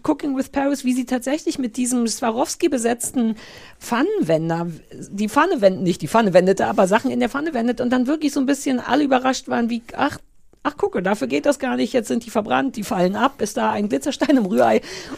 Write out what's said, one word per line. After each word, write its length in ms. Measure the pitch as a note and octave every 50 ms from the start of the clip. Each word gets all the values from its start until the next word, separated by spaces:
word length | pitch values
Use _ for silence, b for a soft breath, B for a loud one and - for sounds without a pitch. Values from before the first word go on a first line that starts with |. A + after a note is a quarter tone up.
Cooking 340 | - - D4+ D4 - D4 C4+
with 140 | C4 C4 -
Paris, 360 | - C#4 C#4 C#4 C#4+ C4+ -
wie 80 | B3 B3
sie 120 | B3+ B3
tatsächlich 540 | - B3+ B3 A#3+ C4 C#4 D#4 - E4+ D#4 -
mit 180 | B3+ A#3 - -
diesem 300 | B3 A#3+ B3+ B3 A#3 A3+
Swarovski 600 | G#3 - C4 A3+ A3 A#3+ D4+ - - - F4+ E4
besetzten 680 | D4 B3 A3 A#3 B3 A#3+ - - - C4 A3+ A3+ G#3+ B B B B B B B B B
Pfannenwender, 880 | - - A#3+ A#3 C#4 G4 A4 G4+ C#4 D3+ E3 D#3 D#3+ E3 E3 E3 E3+ F3 D#3+ C#3+ - - - - G3+ -
die 180 | A3 G3 G#3+ G#3
Pfanne 320 | - C#4 D#4 F#4 F#4+ C4
wenden, 220 | G3 F#3+ F#3+ - G3
nicht 180 | E3+ F#3 -
die 60 | E3 C#3+
Pfanne 260 | - A3 A#3 G3 D#3+
wendete, 320 | F3+ F3+ F#3 F#3+ F#3+ A3+
aber 220 | A3 G#3+ - G3 F3+
Sachen 240 | G3 A#3 - C4
in 80 | A#3+ A#3+
der 100 | B3 A#3
Pfanne 240 | - C#4 D4 E4+ D#4+
wendet 260 | A#3 A3+ A#3+ A#3+ A#3+
und 120 | B3 B3
dann 160 | B3+ B3+ B3 A#3+
wirklich 260 | D4+ D#4 D#4 C#4+ -
so 60 | D4
ein 60 | C4 B3+
bisschen 320 | C#4+ C4+ - C#4+ C4 A#3+
alle 240 | - - A#3+ D4 D4
überrascht 460 | C4 C4+ B3+ B3+ C4 C4 - - -
waren, 200 | B3 A#3+ A#3 A3+
wie, 140 | A#3+ A#3 - - - -
„Ach, 200 | B3+ D4 - - - - _ - - - _ _ -
ach, 140 | C#4 - -
gucke, 260 | - G4 - A#3 F3
dafür 240 | F#3 G#3 G#3+ C4+ A#3
geht 180 | B3+ C#4+ C#4+
das 140 | C#4+ C#4 -
gar 160 | - B3+ B3
nicht, 160 | B3 B3+ G#3+
jetzt 160 | - B3+ G#3+ -
sind 180 | B3+ A#3+ -
die 40 | -
verbrannt, 480 | - A3 G#3 A3 B3 C4 C4+ C4+ - A3+
die 60 | G3+
fallen 340 | - A#3 F#3 F3 F3+ G3+ G#3
ab, 240 | A3+ C#4 - -
ist 160 | A3 G#3 - A#3+
da 140 | A3 A3
ein 180 | A3 G#3+ G#3 G3+
Glitzerstein 480 | B3 C#4 - D4+ - - D#4 - D#4 C4
im 80 | G#3+
Rührei?“ 340 | F3+ G#3 A#3+ A#3+ A3+ A3+ G#3+ B B B B B B C4+